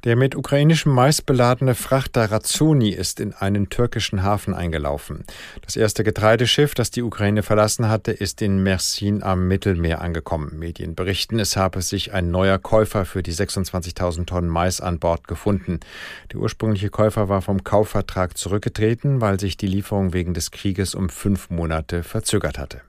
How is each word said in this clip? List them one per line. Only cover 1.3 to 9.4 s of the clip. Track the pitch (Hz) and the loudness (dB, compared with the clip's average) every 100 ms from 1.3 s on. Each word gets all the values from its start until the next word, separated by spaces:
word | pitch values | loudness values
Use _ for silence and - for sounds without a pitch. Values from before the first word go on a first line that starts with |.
| 131 120 123 131 117 | 4 4 4 2 0
Frachter | - 135 127 127 110 | 2 0 2 0 2
Razzoni | 107 - - 156 147 110 | 0 -2 2 4 4 4
ist | 87 92 - | 0 -4 -4
in | 110 | -8
einen | - 98 101 98 | -4 0 0 0
türkischen | - 120 117 - 104 | 0 0 0 -2 0
Hafen | 95 104 - | 0 0 -2
eingelaufen. | 85 87 80 73 73 - 73 - - - - | -4 -2 -2 -2 -4 -6 -12 -12 -16 -16 -16
Das | - - | -8 0
erste | 110 - 107 | 0 2 -2
Getreideschiff, | - 107 113 120 - 147 | 2 4 4 4 4 2
das | - 113 | 2 -2
die | - | -2
Ukraine | 117 - 101 107 | -6 0 0 2
verlassen | - 107 107 - 110 | 2 4 4 2 0
hatte, | 107 - | 0 -2
ist | - 98 - | -4 -4 -2
in | 107 98 | 0 2
Mersin | 95 92 - - 101 104 | 2 2 0 -2 0 0
am | 98 92 | 0 0